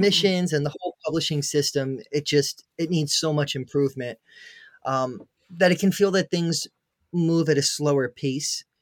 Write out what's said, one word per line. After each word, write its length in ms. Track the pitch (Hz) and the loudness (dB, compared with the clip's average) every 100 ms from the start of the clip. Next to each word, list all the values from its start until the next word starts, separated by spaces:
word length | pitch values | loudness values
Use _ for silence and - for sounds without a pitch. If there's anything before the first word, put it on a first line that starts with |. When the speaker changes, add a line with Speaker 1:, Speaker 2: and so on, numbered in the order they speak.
Speaker 1:
Mm-hmm. 320 | 202 180 196 | 4 4 2
Speaker 2:
submissions 200 | 180 180 | 2 0
and 120 | 151 147 | 0 -2
the 80 | - | -4
whole 160 | - - 156 | -10 -8 -4
publishing 360 | 165 - 151 | -2 -2 -2
system, 580 | 143 151 143 143 135 131 - | 0 0 0 0 -2 -6 -6
it 140 | 147 143 | -6 0
just, 400 | 147 139 - - - | 2 0 -4 -14 -8
it 120 | 165 | -2
needs 240 | 175 147 | 0 0
so 200 | - 160 | -2 0
much 220 | 151 147 135 | 0 -2 -4
improvement, 640 | 127 143 139 131 123 113 _ - - - - _ - | -4 0 0 -2 -10 -10 _ -20 -20 -20 -20 _ -4
um, 360 | 131 127 123 - _ _ | -2 -2 -6 -16 _ _
that 220 | 170 185 | 2 2
it 80 | 180 | 4
can 120 | 196 | 2
feel 200 | - 202 | 2 2
that 200 | 185 170 | 2 0
things 360 | 175 170 151 - _ _ _ _ | 0 0 -2 -6 _ _ _ _
move 380 | 175 165 165 156 | -2 2 2 2
at 80 | 143 | 2
a 40 | |
slower 480 | 135 - 147 143 123 | 0 0 0 0 0
pace. 540 | - 139 131 147 - - _ | -4 -4 -4 -6 -8 -10 _